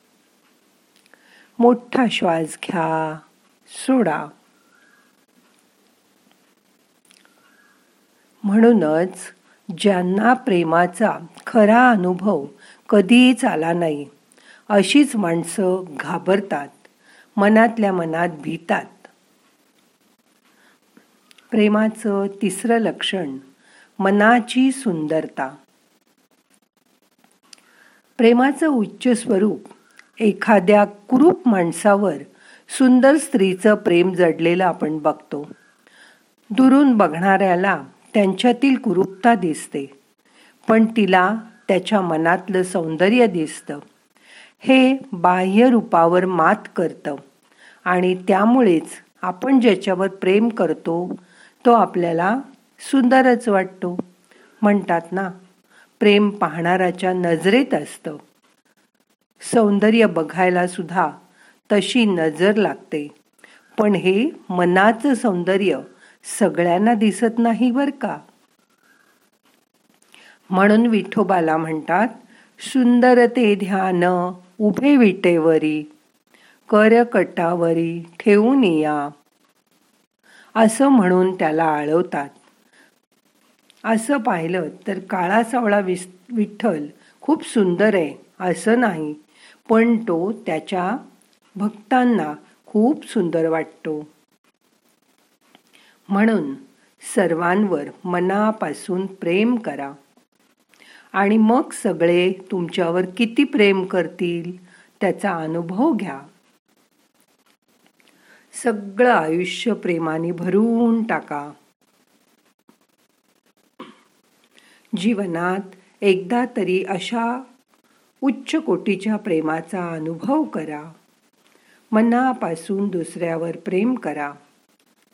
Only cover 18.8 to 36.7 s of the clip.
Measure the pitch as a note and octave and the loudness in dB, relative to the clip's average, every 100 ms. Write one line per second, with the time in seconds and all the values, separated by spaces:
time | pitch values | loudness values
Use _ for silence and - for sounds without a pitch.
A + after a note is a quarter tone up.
18.8 | - _ - _ _ _ _ _ _ _ | -6 _ -20 _ _ _ _ _ _ _
19.8 | _ _ _ _ _ _ _ _ _ _ | _ _ _ _ _ _ _ _ _ _
20.8 | _ _ _ _ _ _ _ A3+ G#3 G#3 | _ _ _ _ _ _ _ 0 2 2
21.8 | A3 A3 G#3+ G3 G3 G3 G3 F#3 A3+ A#3 | 0 -2 -4 -2 -4 -4 -6 -4 -2 0
22.8 | G3 - - F#3+ D3 C3+ - _ _ _ | 0 -4 -6 -6 -8 -10 -18 _ _ _
23.8 | _ - F#3+ G#3 G#3+ B3 A3 B3 C4 B3+ | _ -4 0 4 4 4 0 0 0 0
24.8 | A3+ E3 D3+ D#3+ D#3 - C3+ C#3+ _ _ | -4 -4 -4 -4 -4 -8 -10 -12 _ _
25.8 | _ _ _ _ _ _ _ _ _ _ | _ _ _ _ _ _ _ _ _ _
26.8 | _ _ _ _ _ _ _ - _ _ | _ _ _ _ _ _ _ -20 _ _
27.8 | _ _ _ - A#3 A#3+ C4 C#4+ D#4+ C4 | _ _ _ 2 4 6 2 0 -2 0
28.8 | G3 - B3+ A3+ - G3 G#3+ D3+ - - | -2 -2 -2 0 0 0 0 -2 -12 -20
29.8 | _ _ _ _ A3 - - G#3 F3+ G#3 | _ _ _ _ -2 0 2 4 6 4
30.8 | G#3 - - B3+ D#4+ F4+ B3 G3 E3+ D#3+ | 4 -2 -2 4 4 4 0 0 0 0
31.8 | G#3+ G3+ G3+ C#3+ - _ _ - _ - | 2 2 0 -4 -12 _ _ -20 _ 2
32.8 | C4 B3+ C4+ D4+ - A3 F#3+ F#3 G#3+ G#3 | 4 6 6 4 0 0 0 2 2 2
33.8 | F3+ F3 F3+ F3 F3 D#3 E3 F3 F#3 - | 2 2 2 2 0 2 0 2 0 -2
34.8 | D3+ D#3 D3+ D3+ _ D3 D3+ - _ _ | -6 -2 -4 -4 _ -12 -12 -20 _ _
35.8 | _ _ - _ _ _ _ G#3+ C4 | _ _ -20 _ _ _ _ 2 4